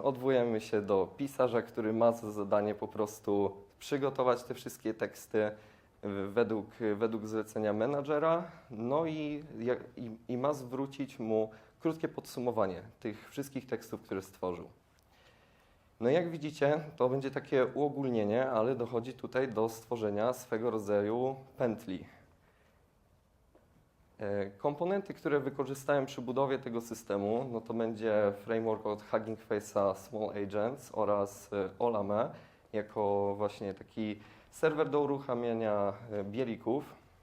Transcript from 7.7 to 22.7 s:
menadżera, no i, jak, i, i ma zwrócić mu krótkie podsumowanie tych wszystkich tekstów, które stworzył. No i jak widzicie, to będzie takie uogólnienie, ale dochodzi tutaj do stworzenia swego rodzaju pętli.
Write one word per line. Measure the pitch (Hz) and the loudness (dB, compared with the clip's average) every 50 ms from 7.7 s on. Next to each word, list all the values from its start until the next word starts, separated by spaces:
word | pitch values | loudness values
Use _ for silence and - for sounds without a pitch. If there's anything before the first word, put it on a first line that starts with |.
| 101 | 2
menadżera, | 107 113 127 143 143 139 139 151 147 151 160 165 170 175 170 - - - - | 2 0 0 0 -2 -2 0 0 2 4 4 2 2 0 -4 -12 -18 -18 -14
no | 127 104 113 120 135 151 165 | -10 -6 -2 0 2 2 2
i, | 160 156 156 151 147 151 147 151 151 123 110 | 0 -2 -4 -4 -4 -4 -6 -8 -10 -10 -4
jak, | 113 120 123 - - - - - | 0 0 0 -2 -2 -10 -12 -10
i, | 120 113 110 113 - - | -10 -10 -10 -12 -8 -6
i | 123 120 | -4 0
ma | 127 143 151 | 0 0 0
zwrócić | 135 131 123 127 131 139 135 135 - 139 131 - - | 0 -4 -8 -6 -4 -6 -6 -6 -8 -8 -8 -6 -6
mu | 113 110 110 107 110 110 - - - - - _ | -2 2 2 2 2 0 -4 -14 -20 -20 -12 _
krótkie | - 165 156 160 - 156 | -2 -2 -2 -2 -4 -6
podsumowanie | - - - - - 135 120 123 113 110 104 95 90 85 95 110 - _ | -6 -6 -12 -10 -6 -4 -2 0 2 2 2 0 0 -6 -10 -16 -16 _
tych | - 120 104 107 - - | -8 -8 -8 -8 -12 -12
wszystkich | - - 139 135 - 131 120 - | -8 -8 -8 -6 -6 -8 -6 -6
tekstów, | 123 113 - - - 104 | -6 -6 -6 -8 -12 -10
które | - - 110 95 | -8 -6 -6 -6
stworzył. | 92 - - - - 90 87 85 82 - - _ _ _ _ _ _ _ _ _ _ - _ _ _ _ _ _ _ _ _ _ _ _ _ - | -6 -8 -10 -6 -4 -4 -4 -4 -8 -14 -18 _ _ _ _ _ _ _ _ _ _ -20 _ _ _ _ _ _ _ _ _ _ _ _ _ 0
No | 113 120 | 2 4
i | 139 | 4
jak | 170 180 170 | 4 2 0
widzicie, | 165 160 147 156 151 - 143 139 151 160 160 151 - | -4 -6 -6 -6 -2 2 2 2 2 2 -2 -6 -2
to | - 123 127 | 0 2 2
będzie | 127 139 131 139 | 2 2 -2 -2
takie | 135 143 139 - - 135 127 | -4 -6 -4 2 4 4 4
uogólnienie, | 123 - 135 143 147 143 143 139 131 120 113 104 101 107 120 131 135 | 4 2 0 0 0 0 0 -2 0 2 2 2 4 4 4 2 2
ale | 127 110 107 123 135 | 2 2 2 2 2
dochodzi | 120 120 117 123 117 113 131 127 | 0 -2 -2 -2 -2 -2 -4 -8
tutaj | - - 117 - 127 135 131 | -8 -8 -4 0 0 0 0
do | 110 104 110 113 | 2 2 2 2
stworzenia | 113 - - - 123 117 110 104 101 104 107 123 127 | 0 -4 -6 -6 -4 0 0 0 2 2 2 2 0
swego | 127 - - - 110 113 123 | 0 -4 -4 -2 0 0 0
rodzaju | 107 110 101 98 104 101 101 104 110 120 127 131 135 135 - - - - | 0 0 0 2 4 4 4 2 2 0 0 -2 -2 -4 -10 -12 -4 0
pętli. | 135 120 107 - - - 92 87 - - - - - _ _ _ _ _ _ _ _ _ | 0 0 0 -2 -4 -6 -6 -8 -8 -12 -20 -20 -20 _ _ _ _ _ _ _ _ _